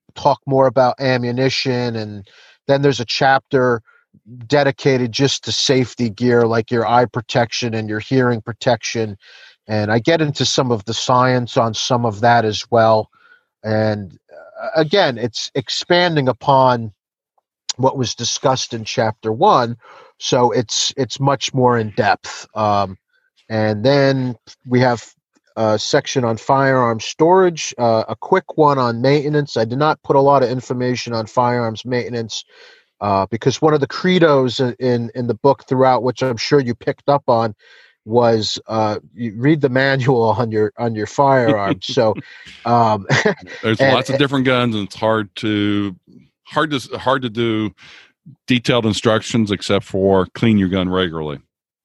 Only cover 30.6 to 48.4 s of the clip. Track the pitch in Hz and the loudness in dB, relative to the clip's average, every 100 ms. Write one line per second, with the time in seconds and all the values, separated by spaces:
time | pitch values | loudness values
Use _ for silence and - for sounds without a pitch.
30.6 | - 127 127 123 120 113 110 - 123 123 | -6 -4 -2 -4 -4 -6 -4 0 0 0
31.6 | 113 110 123 123 101 120 113 - - - | -2 -6 -6 -4 -4 -8 -8 -10 -16 -20
32.6 | - _ _ - 101 98 95 113 135 - | -20 _ _ -8 -2 0 0 -2 -2 2
33.6 | 156 151 139 - 180 185 165 139 127 113 | 2 2 -2 -2 0 4 4 4 2 0
34.6 | 123 110 127 120 117 127 120 110 139 131 | -4 -2 -2 0 -4 -6 -6 0 0 0
35.6 | - 131 131 127 123 - 131 113 - 147 | -2 2 2 2 -2 -2 -4 -4 0 0
36.6 | 123 117 - - - 143 - 113 113 104 | 0 -4 -6 -6 -2 -2 2 0 0 -6
37.6 | _ - _ _ 107 120 117 113 104 - | _ -20 _ _ -2 2 4 2 -2 -8
38.6 | - 110 107 101 - 98 117 104 135 160 | -6 -2 -2 -4 -10 -12 -10 -2 0 2
39.6 | 135 127 135 135 120 123 113 101 113 107 | 2 2 0 0 0 2 2 0 0 0
40.6 | 107 - 117 107 104 - 139 135 113 110 | -2 -2 -6 -4 -6 0 4 4 2 0
41.6 | 98 95 - - 113 - - - - - | -2 -4 -4 0 0 0 -10 -20 -20 -10
42.6 | 117 120 - 104 92 151 214 - - - | -2 2 2 0 -2 0 0 -4 -10 -6
43.6 | 113 110 135 131 127 135 143 139 127 127 | -2 2 2 2 0 -2 0 0 2 2
44.6 | 120 110 98 - 110 110 104 - 110 104 | 0 -2 -6 -4 0 0 -4 -6 -4 -2
45.6 | 104 104 101 90 _ - _ _ - 151 | 0 -2 -4 -8 _ -20 _ _ -6 -4
46.6 | 156 139 - 117 127 135 123 107 117 110 | -2 -4 -8 -6 -2 -2 -2 -4 -2 -2
47.6 | 107 - - - - _ - - | -4 -8 -20 -20 -20 _ -20 -12